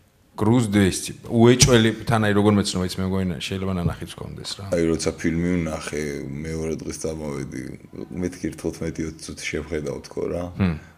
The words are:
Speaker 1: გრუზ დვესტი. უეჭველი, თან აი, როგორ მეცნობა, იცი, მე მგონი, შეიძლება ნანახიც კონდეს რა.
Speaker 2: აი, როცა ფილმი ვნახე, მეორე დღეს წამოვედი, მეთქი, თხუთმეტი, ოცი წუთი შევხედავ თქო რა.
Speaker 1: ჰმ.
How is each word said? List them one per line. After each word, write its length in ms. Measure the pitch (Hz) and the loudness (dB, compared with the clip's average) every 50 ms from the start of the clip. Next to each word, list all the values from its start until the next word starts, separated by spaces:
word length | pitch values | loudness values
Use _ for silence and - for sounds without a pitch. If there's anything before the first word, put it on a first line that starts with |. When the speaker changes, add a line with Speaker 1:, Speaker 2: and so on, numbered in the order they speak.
| _ _ _ _ _ _ - - | _ _ _ _ _ _ -4 0
Speaker 1:
გრუზ 260 | 104 104 117 131 117 | 4 4 6 6 4
დვესტი. 460 | 104 98 104 98 90 - - - - - - - | 4 4 6 6 4 4 0 -6 -8 -10 -12 -8
უეჭველი, 680 | - 117 117 113 120 127 131 - - 123 113 110 113 110 - | 0 4 8 10 10 10 8 8 8 8 6 6 6 2 0
თან 200 | 110 - 117 110 107 | -2 0 2 2 4
აი, 100 | 104 101 | 4 4
როგორ 180 | 104 101 110 104 | 4 6 6 6
მეცნობა, 320 | 101 95 - - 92 92 | 4 4 2 0 -2 -2
იცი, 120 | 90 - | -2 -2
მე 100 | - 95 | -4 -4
მგონი, 300 | 95 95 95 95 92 82 | -2 0 0 0 -2 -2
შეიძლება 360 | 64 - - 98 95 95 95 95 | -4 -6 -6 -6 -4 -4 -4 -2
ნანახიც 400 | 90 85 82 78 - 82 - - | 0 -2 -2 -2 -4 -10 -12 -12
კონდეს 380 | - - 73 73 - - - - | -12 -12 -12 -12 -12 -10 -10 -10
რა. 120 | - 101 | -10 -6
Speaker 2:
აი, 160 | 98 90 87 82 | -2 0 2 2
როცა 260 | 82 82 80 - 87 76 | 2 2 0 0 -4 -4
ფილმი 380 | - - 85 80 85 85 87 90 | -2 -2 -2 0 0 0 0 0
ვნახე, 480 | 87 82 78 78 80 - - - 73 76 73 71 71 69 | 0 -2 -2 -6 -6 -8 -6 -6 -6 -6 -6 -6 -8 -8
მეორე 480 | 67 67 71 78 80 80 80 80 80 78 | -8 -8 -8 -8 -6 -6 -4 -4 -4 -6
დღეს 240 | 67 - - 78 - | -6 -6 -10 -10 -8
წამოვედი, 640 | - 80 80 78 78 73 69 69 67 - - 65 64 67 67 - - - - - - - | -6 -6 -6 -6 -6 -6 -6 -6 -8 -8 -8 -10 -10 -10 -12 -14 -16 -18 -14 -14 -14 -10
მეთქი, 360 | - 92 90 87 - - - 85 | -6 -4 -4 -4 -6 -4 -8 -8
თხუთმეტი, 520 | 78 - - 85 78 - 85 82 76 - 80 | -6 -4 -6 -6 -6 -4 -6 -6 -4 -4 -6
ოცი 180 | 80 78 - - | -6 -8 -12 -12
წუთი 220 | - 78 - - | -14 -12 -10 -8
შევხედავ 520 | - - 80 73 76 85 78 76 69 - - | -6 -6 -6 -6 -4 -6 -6 -4 -6 -8 -8
თქო 240 | - - - - - | -10 -10 -8 -6 -4
რა. 200 | - 82 85 87 87 | -4 -4 -4 -6 -6
Speaker 1:
ჰმ. 240 | 87 - 98 90 80 76 - - - | -4 -2 -2 -2 -2 -4 -8 -16 -20